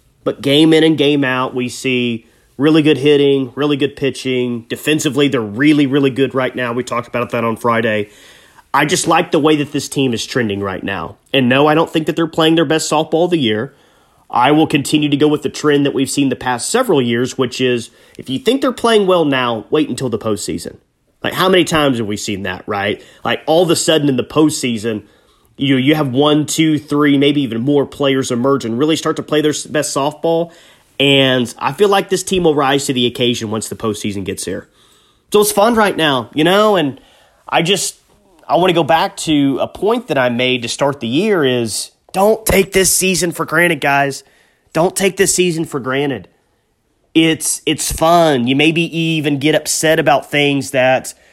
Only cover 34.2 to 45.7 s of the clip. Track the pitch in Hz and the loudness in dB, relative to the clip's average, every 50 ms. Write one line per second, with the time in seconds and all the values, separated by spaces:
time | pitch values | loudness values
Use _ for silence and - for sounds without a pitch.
34.2 | 95 92 92 - - - 92 101 - _ _ _ _ _ _ _ _ _ _ _ | -8 -8 -8 -8 -8 -8 -8 -8 -10 _ _ _ _ _ _ _ _ _ _ _
35.2 | _ _ - 208 208 208 - - 247 226 240 220 214 196 160 160 156 147 139 127 | _ _ 2 2 2 2 2 2 4 4 4 2 2 0 0 0 0 0 0 0
36.2 | 113 117 - 139 156 165 185 202 214 214 208 185 151 139 123 - _ _ _ _ | -2 -4 -2 0 2 2 4 4 4 4 2 2 0 -2 -4 -8 _ _ _ _
37.2 | _ _ _ _ _ - - 156 175 160 202 180 - - - _ _ _ _ _ | _ _ _ _ _ -4 -2 -2 0 0 -2 -2 -4 -6 -10 _ _ _ _ _
38.2 | _ _ _ _ _ - 127 165 180 185 175 170 165 135 165 160 185 196 196 - | _ _ _ _ _ -2 0 2 2 2 2 2 2 2 2 2 0 -2 -6 -6
39.2 | - 165 156 147 143 139 135 - - 117 - - - 202 233 254 233 - 156 139 | -4 -2 0 2 2 0 0 -2 -4 -6 -6 -4 -2 -2 -2 -2 -2 -4 -2 0
40.2 | 127 123 120 117 127 127 127 127 117 113 - - 147 143 139 139 - 113 117 151 | 0 0 0 0 0 0 0 -2 -4 -6 -4 -2 -2 -2 -2 -4 -6 -4 -2 0
41.2 | 196 220 208 175 147 131 127 123 120 110 104 - - - _ _ _ _ - 190 | 0 0 2 2 2 2 0 0 -2 -4 -4 -8 -10 -12 _ _ _ _ -2 2
42.2 | 190 208 226 220 - - 185 196 190 190 - 196 190 180 - - 185 185 190 156 | 2 2 2 2 0 0 2 2 2 2 2 0 2 2 0 0 0 0 0 0
43.2 | 170 170 151 - 160 131 151 160 175 175 165 139 147 143 139 139 143 139 135 - | -2 -2 -4 -4 -6 -2 0 2 2 2 0 0 0 0 0 2 0 0 -4 -8
44.2 | - _ _ _ _ _ _ _ _ _ - 160 160 185 - - 190 196 185 - | -12 _ _ _ _ _ _ _ _ _ -2 0 0 0 0 0 -2 0 0 0
45.2 | 196 175 - - 185 180 165 160 165 - | 0 0 2 0 0 0 0 -2 -4 -6